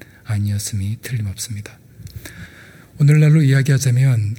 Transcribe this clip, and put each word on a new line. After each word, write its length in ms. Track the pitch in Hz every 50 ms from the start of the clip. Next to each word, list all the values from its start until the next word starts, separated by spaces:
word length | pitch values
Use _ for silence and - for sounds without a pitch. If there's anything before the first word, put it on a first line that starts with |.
| - - - - -
아니었음이 760 | - 107 101 104 104 101 101 - - - 101 98 101 110 -
틀림없습니다. 800 | - - 127 117 104 98 95 - - - 113 101 101 - - - _ - - - - - - - - - - - - - - - - - - - - - - -
오늘날로 420 | 147 143 151 151 151 151 151 160
이야기하자면 920 | 151 135 135 135 131 135 139 127 - 135 120 127 135 139 123 113 104 101 110